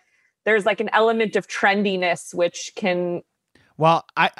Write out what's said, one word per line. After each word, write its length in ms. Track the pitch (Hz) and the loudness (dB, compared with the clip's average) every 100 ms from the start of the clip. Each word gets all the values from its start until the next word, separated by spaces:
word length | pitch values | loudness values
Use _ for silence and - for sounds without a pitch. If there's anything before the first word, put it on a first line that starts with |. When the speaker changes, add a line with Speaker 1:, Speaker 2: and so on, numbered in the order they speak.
| _ _ _ _ | _ _ _ _
Speaker 1:
there's, 220 | 208 214 202 | 0 2 2
like, 120 | 202 | -2
an 100 | 214 | 0
element 420 | 214 220 226 214 202 | 2 2 2 0 -2
of 120 | - | -4
trendiness 840 | - 214 202 202 185 180 170 - | 0 0 2 0 0 -2 -2 -6
which 380 | 180 175 - - - | -2 -2 -2 -12 -6
can 460 | 190 180 175 175 - _ _ _ _ - | -2 -2 -2 -6 -10 _ _ _ _ 0
Speaker 2:
Well, 260 | 160 165 - - | 2 2 -2 -2
I, 140 | 170 - | -2 -2